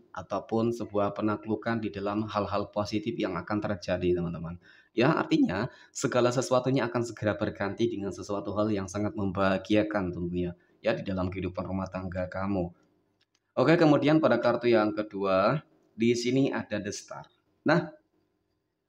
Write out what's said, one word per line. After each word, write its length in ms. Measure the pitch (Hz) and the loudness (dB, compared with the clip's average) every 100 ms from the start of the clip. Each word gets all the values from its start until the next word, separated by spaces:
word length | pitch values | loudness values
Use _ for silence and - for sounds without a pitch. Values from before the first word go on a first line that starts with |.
| _ | _
ataupun 560 | - - 101 - 113 117 | -14 -6 -6 -2 0 0
sebuah 480 | 117 104 104 101 101 | -2 -2 0 0 0
penaklukan 640 | 107 104 110 104 117 113 | -2 -2 -4 -4 -2 -4
di 80 | 104 | -4
dalam 400 | 98 101 104 110 | -6 -4 -4 -2
hal-hal 400 | 104 98 101 101 | -2 -2 -2 -4
positif 480 | 104 101 107 117 - | -4 -4 -4 -4 -4
yang 160 | 98 | -4
akan 240 | 87 - 104 | -4 -4 -4
terjadi, 640 | 104 98 - 90 90 87 | -2 -6 -4 -2 0 0
teman-teman. 400 | 85 82 82 87 _ - _ | -2 -6 -10 -12 _ -20 _
Ya, 240 | - 131 - | 0 2 2
artinya 480 | - 160 269 95 117 - - | 0 2 2 0 -4 -8 -16
segala 400 | - 120 120 120 | -6 0 2 2
sesuatunya 560 | 127 120 127 131 135 117 | 2 2 2 2 0 0
akan 160 | 120 | -2
segera 320 | 117 107 104 | -4 -2 -2
berganti 560 | 101 101 - 98 98 117 | 0 -4 -4 -6 0 -2
dengan 240 | 98 98 | -2 -6
sesuatu 400 | 92 92 101 98 | -8 -6 -6 -4
hal 160 | 98 110 | 0 0
yang 160 | 101 95 | 0 -2
sangat 320 | 104 104 107 | -4 -4 -2
membahagiakan 960 | 98 90 98 95 - 104 107 104 92 | -4 2 2 2 2 2 2 -2 -4
tentunya, 400 | 87 87 90 87 - _ _ 107 | -4 -4 -2 -4 -6 _ _ -2
ya, 80 | |
di 80 | - | -2
dalam 320 | - 92 90 | -4 -4 -4
kehidupan 320 | 95 92 92 90 | -4 -6 -6 -6
rumah 240 | 95 92 | -6 -6
tangga 400 | 92 92 92 90 | -8 -8 -6 -6
kamu. 400 | 92 98 98 87 - _ _ _ _ _ _ _ - | -6 -4 -2 -4 -8 _ _ _ _ _ _ _ 0
Oke, 240 | 131 170 | 4 6
kemudian 400 | 156 139 139 156 | 6 6 6 4
pada 160 | 139 117 | 4 4
kartu 320 | 120 117 120 | 2 2 4
yang 240 | 113 107 | 4 4
kedua, 640 | 107 - 98 98 95 104 151 - _ _ - | 0 -6 -2 2 4 4 2 -4 _ _ 0
di 160 | 117 | 2
sini 400 | 120 123 135 135 | 2 2 2 2
ada 240 | 113 - 104 | 0 -4 -6
The 160 | 101 | -6
Star. 320 | - - - - _ _ _ 135 | -8 -12 -16 -16 _ _ _ 2
Nah, 320 | 170 175 - _ _ _ _ _ _ _ _ | 2 0 -12 _ _ _ _ _ _ _ _